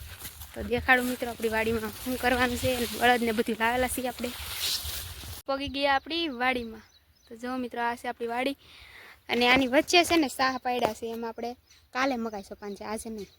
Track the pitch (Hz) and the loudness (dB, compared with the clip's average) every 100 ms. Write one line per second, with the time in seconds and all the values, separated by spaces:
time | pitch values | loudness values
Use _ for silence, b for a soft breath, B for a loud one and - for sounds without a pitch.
0 | - - - - - - 208 240 254 254 | -14 -14 -14 -14 -12 -8 -4 0 4 4
1 | 247 247 240 226 226 220 226 226 214 - | 4 -2 -6 -4 -2 0 0 0 -2 -6
2 | 254 254 247 247 247 240 262 247 220 220 | -6 0 2 4 2 2 0 0 -2 2
3 | 240 247 233 214 233 214 226 254 247 - | 4 4 4 2 0 0 2 2 0 -2
4 | 247 233 247 - - - - - - - | -4 -4 -6 -6 -8 -4 -4 -4 -4 -8
5 | - - - - - 269 277 277 285 269 | -10 -12 -12 -10 -6 -4 -4 0 2 2
6 | 277 330 330 233 254 247 226 220 - _ | 0 -2 -2 0 2 2 -2 -10 -18 _
7 | _ _ - 226 247 254 247 240 240 247 | _ _ -20 -10 -6 -4 -4 -2 -2 -2
8 | 247 233 233 240 262 277 B B B B | -6 -6 -4 -2 -2 -4 B B B B
9 | B B - 240 247 262 254 285 311 349 | B B -2 4 6 6 6 4 6 6
10 | 320 339 269 - 262 254 254 247 220 220 | 6 4 4 2 0 0 -2 2 0 0
11 | 226 233 233 226 233 254 b b _ 254 | -6 -6 -6 -6 -8 -8 b b _ -2
12 | 277 240 226 208 - 208 208 196 214 220 | 0 0 -4 -6 -10 -12 -10 -8 -6 -6
13 | 226 214 185 | -6 -10 -12